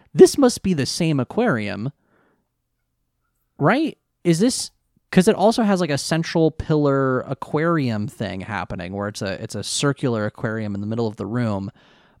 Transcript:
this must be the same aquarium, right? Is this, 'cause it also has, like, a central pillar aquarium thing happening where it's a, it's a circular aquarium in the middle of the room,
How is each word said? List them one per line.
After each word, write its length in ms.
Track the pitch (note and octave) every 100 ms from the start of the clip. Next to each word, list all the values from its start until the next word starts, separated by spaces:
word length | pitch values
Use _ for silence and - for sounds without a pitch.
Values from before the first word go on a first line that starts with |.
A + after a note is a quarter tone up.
| _ -
this 240 | F#4 -
must 240 | B3+ -
be 100 | G3
the 140 | E3 B2+
same 320 | - E3 C#3+
aquarium, 720 | B2 - A#3+ B2 G2+ F#2+ A#2+ - _ _ _ _ _ _ _ _ _ _ _ _ _ _ _ -
right? 380 | C#3+ B3 D#4 - _ _
Is 160 | F3 E3
this, 320 | A#3+ - - _ _ _ _
'cause 160 | - F#3
it 80 | -
also 260 | G#3 A#3
has, 180 | G#3+ F#3+
like, 100 | E3+
a 60 | C#3
central 500 | - D#3+ E3 F3 D#3+
pillar 720 | - - D3+ D3 C#3 C3+ B2+
aquarium 840 | - C3+ - D3+ E3 E3 B2+ G#2+ G#2
thing 340 | - G2+ F#2+
happening 520 | F2+ G2+ F2 F#2 F2
where 140 | G2+ G2+
it's 140 | -
a, 200 | G2+ F#2
it's 140 | A2+ G#2+
a 80 |
circular 640 | F#2+ - C#3+ C#3 C3+ A2+ G#2
aquarium 480 | - A#2 A2 G#2
in 80 | G2+
the 60 | G#2
middle 180 | A2+ A2+
of 80 | G2
the 100 | G2+
room, 440 | A#2+ A#2 G2+ G2 - _ _ _ _